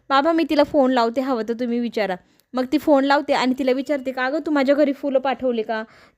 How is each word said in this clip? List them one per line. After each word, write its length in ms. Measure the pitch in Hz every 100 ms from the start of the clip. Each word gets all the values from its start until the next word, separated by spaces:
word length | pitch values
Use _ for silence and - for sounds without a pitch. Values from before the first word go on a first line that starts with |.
| -
"बाबा, 240 | 277 320
मी 120 | 330 311
तिला 120 | 302
फोन 280 | 285 302 254
लावते, 300 | 254 233 247
हवं 220 | 262 240 220
तर 60 |
तुम्ही 260 | 226 247 240
विचारा." 360 | 240 233 196 180 _ _ _
मग 100 | 247 254
ती 60 | 302
फोन 260 | 320 277
लावते 280 | 277 285 294
आणि 220 | 277 254 254
तिला 140 | 262
विचारते, 400 | 254 277 285 254
"का 180 | 262 254
गं, 80 | 311 311
तू 40 |
माझ्या 240 | 294 262
घरी 180 | 285 285
फुलं 260 | 277 285 262
पाठवले 440 | 269 254 262 226
का?" 200 | 220 220 220 _ _